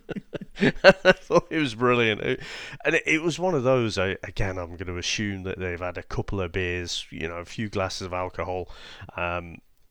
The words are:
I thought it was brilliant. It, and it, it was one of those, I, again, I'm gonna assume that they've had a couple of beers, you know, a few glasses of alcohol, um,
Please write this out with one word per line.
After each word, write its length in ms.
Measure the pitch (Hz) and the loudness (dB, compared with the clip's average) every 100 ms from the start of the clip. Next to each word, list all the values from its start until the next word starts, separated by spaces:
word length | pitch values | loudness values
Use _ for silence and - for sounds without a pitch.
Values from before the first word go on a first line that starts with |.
| - - - - - - 196 - | -8 -10 -8 -10 -10 2 2 8
I 280 | 185 - 185 | 8 8 6
thought 340 | - - 165 - | 4 4 2 2
it 80 | 160 | 0
was 160 | 139 | -2
brilliant. 460 | 107 123 120 113 104 | 2 4 4 4 2
It, 200 | 131 131 - - - - | -2 -4 -6 -12 -12 -4
and 100 | 151 | 0
it, 80 | 160 - | 2 2
it 160 | 160 | 2
was 160 | 170 147 | 2 0
one 160 | 185 | 0
of 100 | 156 | 2
those, 340 | 123 131 113 98 | 4 4 4 2
I, 180 | 95 - | 0 -2
again, 340 | 101 - 98 90 | -4 -2 -2 -2
I'm 200 | 85 87 | -8 -8
gonna 200 | 90 87 | -6 -4
assume 460 | - - 104 98 | -2 -2 -2 -4
that 160 | 92 87 | -6 -4
they've 220 | 92 87 | -4 -4
had 180 | 90 87 | -6 -6
a 40 | |
couple 380 | - - - 101 | -6 -6 -4 -4
of 120 | 90 | -2
beers, 520 | 95 90 90 85 - - | -2 -2 -2 -4 -6 -8
you 160 | - 80 | -8 -6
know, 100 | 87 | -6
a 60 | |
few 240 | 90 - 104 | -10 -6 -4
glasses 380 | 101 92 - 95 | -2 -2 -2 -6
of 60 | |
alcohol, 560 | 90 90 - 85 90 87 - - - 95 - | -4 -4 -4 -4 -4 -6 -12 -16 -16 -12 -6
um, 420 | 87 87 87 - - _ - | -2 -4 -6 -14 -20 _ -20